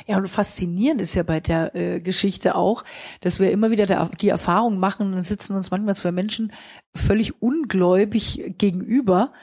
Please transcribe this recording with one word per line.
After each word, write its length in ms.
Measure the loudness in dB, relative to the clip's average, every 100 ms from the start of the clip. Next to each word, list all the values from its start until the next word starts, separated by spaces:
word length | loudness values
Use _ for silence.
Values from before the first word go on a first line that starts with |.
| -2
Ja, 80 | -2
und 120 | 0
faszinierend 720 | 0 0 0 -2 0 0 0
ist 140 | -2
ja 80 | -2
bei 160 | 0 -2
der, 340 | 0 0 0 -4
äh, 240 | -4 -4
Geschichte 560 | -4 0 0 0 -2 2
auch, 260 | 2 0 -6 -18 -18 -6
dass 180 | -4 2
wir 120 | 2
immer 180 | 2 2
wieder 160 | 2 2
der, 220 | 2 -2 0
die 80 | 0
Erfahrung 480 | 0 2 2 2 0
machen 340 | -2 0 -2
und 120 | -2 -4
sitzen 280 | -4 -4
uns 160 | -4 -4
manchmal 240 | -2 -2
zwei 160 | -2 -2
Menschen 400 | -2 -4 -4 -6 -8 -20 -20 _ -2
völlig 440 | 2 2 0 -2
ungläubig 1120 | -2 0 0 2 4 4 4 0 -2 -6 -8 0
gegenüber, 720 | 0 0 0 0 4 2 2 -4